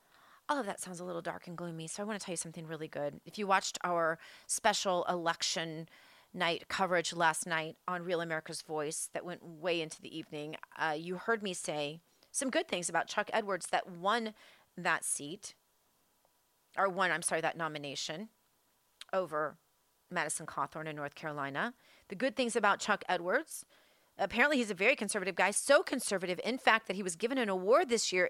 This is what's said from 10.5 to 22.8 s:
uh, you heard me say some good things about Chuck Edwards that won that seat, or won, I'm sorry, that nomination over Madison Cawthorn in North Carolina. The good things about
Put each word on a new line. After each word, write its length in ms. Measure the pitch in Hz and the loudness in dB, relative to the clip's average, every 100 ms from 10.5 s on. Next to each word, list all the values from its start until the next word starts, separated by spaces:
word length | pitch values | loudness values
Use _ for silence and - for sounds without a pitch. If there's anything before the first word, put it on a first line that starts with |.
| - - - | -10 -14 -4
uh, 160 | 156 151 | -2 -2
you 200 | 170 180 | -4 -6
heard 260 | - 226 | -2 -2
me 100 | 202 | -2
say 480 | 175 - 151 147 165 - _ _ | -6 -4 -4 -4 -6 -16 _ _
some 200 | - 269 | -4 0
good 180 | 311 349 | 0 0
things 200 | 180 170 | -2 0
about 200 | 165 - | -2 0
Chuck 200 | - 208 | -2 0
Edwards 340 | 220 202 180 - | -2 0 -4 0
that 200 | 180 - | -2 -2
won 460 | 175 190 233 220 - - - _ - | -2 0 0 -2 -8 -20 -20 _ -4
that 280 | 175 160 | 0 0
seat, 500 | - - 143 190 - - _ _ _ _ _ _ _ _ _ _ _ - | 0 -4 -6 -12 -14 -18 _ _ _ _ _ _ _ _ _ _ _ 0
or 100 | 196 | 0
won, 220 | 180 185 | 2 0
I'm 120 | 160 | 0
sorry, 180 | - 160 | 0 0
that 160 | 160 165 | 0 -2
nomination 720 | 160 151 143 135 - 160 220 _ _ _ _ _ _ _ - | -4 -4 -8 -6 -6 -8 -12 _ _ _ _ _ _ _ -4
over 440 | 190 170 151 151 165 _ _ _ _ _ | -2 0 -2 -2 -4 _ _ _ _ _
Madison 360 | 180 151 - 156 | -2 -2 -4 -4
Cawthorn 420 | - 139 160 156 | -4 -4 -4 -8
in 80 | 151 | -6
North 180 | 143 | -8
Carolina. 600 | - 156 147 139 139 226 - _ - - | -8 -8 -4 -4 -2 -4 -6 _ -20 -14
The 80 | 185 | -2
good 200 | 262 220 | 0 0
things 200 | 240 233 | 0 4
about 240 | 202 - | 4 4